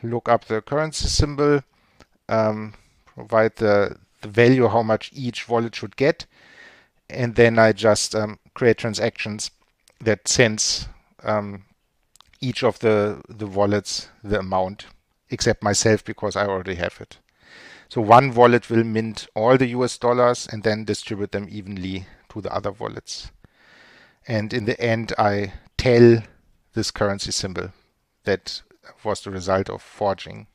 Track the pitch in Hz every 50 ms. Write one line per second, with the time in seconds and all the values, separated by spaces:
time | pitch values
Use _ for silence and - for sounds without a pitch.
0 | - 117 117 120 _ - 117 113 - - 113 110 - - 139 147 156 160 147 -
1 | - - - - 156 147 147 139 147 147 147 143 139 _ _ _ _ _ _ _
2 | - _ _ _ _ - 107 110 110 107 107 107 107 107 104 - _ _ _ _
3 | _ _ _ - 113 113 - 110 110 113 _ - 117 104 101 101 101 - - -
4 | _ _ _ _ - 107 104 113 120 120 131 131 120 113 107 117 113 110 110 107
5 | - - _ 139 135 120 113 - - - 117 113 117 117 - - - 104 _ -
6 | 131 147 170 _ - _ _ _ _ _ - - - - - _ _ _ _ _
7 | _ _ - - 123 120 110 110 117 117 113 113 113 110 110 98 107 113 107 -
8 | - - - 107 104 104 104 - _ _ _ - 131 120 110 - - 117 107 101
9 | 107 113 - - - 113 104 107 - - _ _ _ _ _ _ _ _ _ _
10 | 123 113 104 98 _ - - - 127 113 110 107 - - - - - - - _
11 | _ _ _ _ - 113 107 107 104 101 101 98 98 _ _ _ _ _ _ _
12 | _ _ _ - - _ _ _ - 127 120 - - 120 104 - - 113 110 104
13 | 101 107 101 - - - 120 104 107 101 92 98 101 104 104 104 98 - - -
14 | - - _ _ - 101 101 104 95 95 95 92 92 92 101 - - - - _
15 | _ _ _ _ _ _ - - - 120 107 - - 104 101 - - 110 107 104
16 | - - 113 - - 104 92 98 101 101 98 95 90 92 92 87 87 - - -
17 | - _ - _ _ _ _ _ _ _ - - - - - - _ _ - 123
18 | 113 101 113 120 139 135 120 117 123 120 120 120 - - 117 113 113 113 107 110
19 | 110 113 104 - - - _ 107 107 120 131 131 131 123 120 123 127 120 - -
20 | - 120 123 123 123 123 123 - - - - 110 101 113 107 107 110 104 104 -
21 | - - 113 98 101 98 - 101 104 98 101 107 95 95 101 95 92 95 95 92
22 | 92 - - _ _ _ - 113 98 - - 101 101 101 98 107 113 110 107 110
23 | _ - - - - - _ _ _ _ _ _ _ _ _ _ - - _ -
24 | _ _ _ _ _ - 117 107 104 107 113 123 104 117 117 - - 117 113 113
25 | 113 107 - - 110 104 101 101 104 98 - - _ _ _ - - 127 120 120
26 | 120 120 117 113 110 - _ _ _ _ _ _ _ _ _ 113 104 - - -
27 | 107 101 98 98 - - 95 - - 98 92 90 92 92 - _ _ _ _ _
28 | _ _ _ _ _ - 98 92 _ - - - _ _ _ _ _ - - _
29 | _ 107 101 - - 101 95 95 87 90 95 95 98 - 101 104 - - - -
30 | 104 98 95 - - - - - 107 _ _